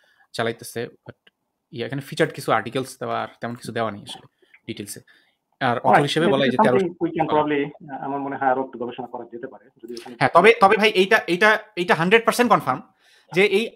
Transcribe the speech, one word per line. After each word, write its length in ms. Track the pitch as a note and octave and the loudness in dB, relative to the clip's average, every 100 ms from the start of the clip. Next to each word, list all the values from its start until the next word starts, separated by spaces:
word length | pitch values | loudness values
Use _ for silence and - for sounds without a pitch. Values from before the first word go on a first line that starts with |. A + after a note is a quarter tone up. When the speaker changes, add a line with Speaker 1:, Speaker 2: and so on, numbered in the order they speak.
| _ _ _ | _ _ _
Speaker 1:
চালাইতেছে। 560 | - A2+ A2+ - A2+ A#2+ | -6 -6 -6 -12 -10 -12
But 440 | - - - _ _ _ _ _ | -14 -20 -20 _ _ _ _ _
ইয়া, 140 | A#2+ A#2 | -10 -8
এখানে 160 | C#3 | -8
ফিচার্ড 320 | - D#3 D#3 | -10 -2 -2
কিছু 180 | - C3 | -2 -2
আর্টিকেলস 480 | A2+ A#2 C3 B2+ - | -2 -2 -6 -8 -10
দেওয়া 240 | A#2 A2+ | -8 -6
আর 40 | A2 - | -8 -10
তেমন 140 | A#2 A#2+ | -12 -10
কিছু 160 | - | -10
দেওয়া 200 | A#2 A2 | -6 -6
নেই 100 | G2+ | -8
আসলে 260 | - - - _ _ _ - | -14 -20 -20 _ _ _ -14
ডিটেইলসে। 320 | A2 G2+ - - _ _ _ _ _ | -14 -14 -16 -20 _ _ _ _ _
আর 180 | C3 A#2+ | -2 0
অথর 100 | C3 | 2
Speaker 2:
Right, 140 | C3+ | 2
Speaker 1:
হিসেবে 260 | C#3+ D#3 E3 | 2 0 2
বলা 100 | C3+ | 2
Speaker 2:
maybe 80 | C3+ | 2
Speaker 1:
এই 60 | |
যে 60 | B2+ | 2
তেরো। 200 | A3 D#3 | 2 2
Speaker 2:
we 320 | F3+ - E3 | 0 -4 -6
can 60 | D#3+ | -4
Speaker 1:
হ্যাঁ। 120 | D3+ | 0
Speaker 2:
probably, 640 | D3+ D3+ C#3+ C#3+ - D#3 | 0 0 -2 -4 -8 -16
আহ, 120 | C3+ | -12
আমার 160 | C3+ C#3 | -8 -8
মনে 180 | C#3 C#3 | -8 -4
হয় 120 | C3+ | -2
আরো 160 | B2+ C3 | -2 -4
একটু 140 | A#2 | -8
গবেষণা 280 | B2 A#2+ B2 | -10 -10 -12
করা 180 | A#2+ A2+ | -14 -14
যেতে 220 | A#2+ B2+ | -14 -16
পারে। 180 | G#2+ C3+ _ | -18 _ _
যদি 100 | A2+ | -16
ওখানে 220 | A#2+ B2+ A#2+ | -16 -16 -2
Speaker 1:
হ্যাঁ, 100 | B2+ | 4
তবে, 200 | E3 G3+ A3+ | 8 8 6
তবে 160 | G3 G#3+ | 4 4
ভাই 120 | A3 | 4
এইটা, 280 | F#3 G3 A3 - | 2 4 2 2
এইটা, 320 | F3 G#3+ G#3 - - | 2 2 2 -2 -6
এইটা 200 | F3 F3 | 0 0
হান্ড্রেড 300 | F3 A3+ A3+ | 4 4 4
পার্সেন্ট 260 | - A#3+ | 2 2
কনফার্ম 300 | E3 C#3 C#3 - _ _ _ _ | 2 2 -6 -8 _ _ _ _
যে 140 | E3 G3+ | 0 2
এই 240 | G3 A#3 | 2 -2